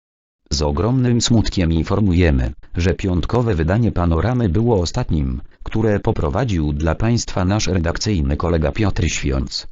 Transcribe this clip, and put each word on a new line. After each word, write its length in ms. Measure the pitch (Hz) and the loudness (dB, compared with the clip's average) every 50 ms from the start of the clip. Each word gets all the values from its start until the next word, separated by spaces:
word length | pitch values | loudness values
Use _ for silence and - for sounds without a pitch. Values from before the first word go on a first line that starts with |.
| _ _ _ _ _ _ _ _ _ - | _ _ _ _ _ _ _ _ _ -6
Z 120 | 78 71 | -4 -2
ogromnym 580 | 76 73 71 85 90 113 131 131 123 120 120 117 | 0 0 0 0 0 2 2 2 2 2 2 2
smutkiem 520 | - - 120 107 95 - - 98 87 80 | 2 2 2 2 2 2 0 0 2 2
informujemy, 800 | 82 80 76 - 101 98 107 98 85 87 90 82 69 64 62 - - - - - - | 2 2 0 0 0 0 2 2 4 4 4 4 4 2 0 -2 -6 -8 -14 -8 -4
że 180 | 90 85 92 76 | -2 0 0 0
piątkowe 600 | - - 95 87 82 - - - 123 123 113 98 | 0 -2 -2 0 0 -2 0 0 0 0 0 0
wydanie 380 | 80 78 80 95 113 120 95 | 0 0 0 2 2 2 0
Panoramy 560 | - 87 87 85 82 80 85 113 127 123 117 92 | 0 0 0 2 2 2 0 0 0 0 0 0
było 320 | 78 104 117 120 113 92 | 2 2 2 2 2 2
ostatnim, 600 | 87 - - 123 123 - - 76 67 65 62 76 - - - - | 0 0 -2 -4 -2 -2 -2 -2 -2 -2 -4 -6 -8 -12 -18 -12
które 380 | - - - 110 110 110 101 95 | -12 -6 -2 0 0 2 0 0
poprowadził 720 | - - - - 80 73 65 95 135 117 98 82 76 73 | 0 0 -2 0 -2 -2 0 -2 -2 0 0 0 0 0
dla 220 | 71 71 82 82 78 | -2 0 0 -2 0
Państwa 500 | - 110 117 120 113 - - - - 92 | 0 0 0 0 0 -2 -2 -2 -2 0
nasz 220 | 92 101 110 - | 0 0 0 0
redakcyjny 720 | - 92 92 80 85 85 - - 107 104 82 71 65 76 | 0 0 0 0 -2 -2 -2 -2 -2 0 0 0 0 -2
kolega 360 | 73 - 85 85 82 78 71 | -2 0 0 0 2 0 0
Piotr 360 | 71 - 107 98 - - 82 80 | 0 0 0 0 0 0 -2 -2
Świąc. 580 | - - - 71 65 67 67 - - - - - | -2 -2 -4 -2 -2 -2 -4 -4 -8 -10 -12 -12